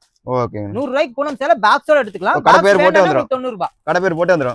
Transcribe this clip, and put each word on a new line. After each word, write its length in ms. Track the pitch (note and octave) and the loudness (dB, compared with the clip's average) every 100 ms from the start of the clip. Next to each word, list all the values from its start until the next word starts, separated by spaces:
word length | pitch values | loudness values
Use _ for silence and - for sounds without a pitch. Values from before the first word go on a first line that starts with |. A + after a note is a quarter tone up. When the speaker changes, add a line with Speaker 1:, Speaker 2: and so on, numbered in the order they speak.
| _ _ - | _ _ -6
Speaker 1:
ஓகேங்கண்ணா. 440 | B2+ A#2+ G#2+ G#2 | -4 -4 -8 -10
Speaker 2:
நூறு 160 | G3+ C4+ | -8 -4
ரூபாய்க்கு 280 | C4+ D#4 | -4 -4
பூனம் 220 | A#3 D4 C#4 | -4 -8 -4
சேலை 200 | C#4+ C#4 | -2 0
பாக்ஸோட 420 | G#3 A#3 - D4 | 2 0 2 0
எடுத்துக்கலாம். 320 | G#3 F#3+ G3 E4+ | 0 -4 -4 0
Speaker 1:
ஓ, 40 | |
கடை 0 | |
Speaker 2:
பாக்ஸ் 220 | - - | 4 4
Speaker 1:
பேர் 100 | G3 | 4
போட்டே 40 | G3 | 4
Speaker 2:
வேணும்னா 240 | - G3 | 4 4
Speaker 1:
வந்துரும். 20 | |
Speaker 2:
உங்களுக்கு 240 | F3+ - - | 2 2 -2
தொண்ணூறு 260 | B3+ B3+ | -4 -6
ரூபாய். 160 | G#3 D#3 _ | -8 -8 _
Speaker 1:
கடை 180 | - F3 | -4 -2
பேர் 140 | F#3+ | -2
போட்டே 200 | D#3+ F3 | 0 0
வந்துரும். 200 | F3 B2+ | 0 0